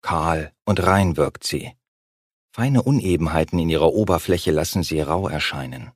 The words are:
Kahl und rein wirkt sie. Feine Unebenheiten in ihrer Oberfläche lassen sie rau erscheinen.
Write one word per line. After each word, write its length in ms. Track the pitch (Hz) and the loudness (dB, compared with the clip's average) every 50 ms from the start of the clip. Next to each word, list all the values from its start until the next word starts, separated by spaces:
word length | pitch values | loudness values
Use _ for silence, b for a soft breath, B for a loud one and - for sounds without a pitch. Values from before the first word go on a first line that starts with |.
| _ | _
Kahl 500 | - 92 82 78 82 82 80 78 73 _ _ _ | -4 -4 -2 0 0 -2 -2 -4 -8 _ _ _
und 180 | - 104 92 90 | -2 -2 0 2
rein 340 | 92 95 98 98 92 80 | 2 4 4 4 2 2
wirkt 280 | 73 73 69 - - - | 0 -2 -2 -2 -8 -8
sie. 280 | - - 71 - - - _ _ _ _ _ _ _ _ _ _ _ _ _ _ _ | -6 -6 -6 -8 -10 -16 _ _ _ _ _ _ _ _ _ _ _ _ _ _ _
Feine 320 | _ - 117 135 139 123 - | _ -2 0 2 2 2 4
Unebenheiten 760 | 127 143 135 98 95 87 78 82 78 76 80 80 - - 87 | 4 2 2 2 2 2 2 2 0 0 0 0 0 0 -2
in 120 | 82 82 | 0 2
ihrer 220 | 80 78 76 82 - | 2 4 4 4 4
Oberfläche 580 | 107 107 92 92 82 - - 92 85 - - | 2 2 2 2 0 2 0 -2 0 0 0
lassen 320 | 80 78 78 - - 98 85 | 0 0 0 -2 -2 -2 -2
sie 180 | - 82 78 | -2 -2 -4
rau 280 | 76 73 80 90 95 87 | -2 -2 -2 -2 -2 -4
erscheinen. 640 | 73 76 - - - - 67 65 64 65 60 - _ | -4 -4 -6 -6 -6 -8 -10 -10 -12 -14 -16 -18 _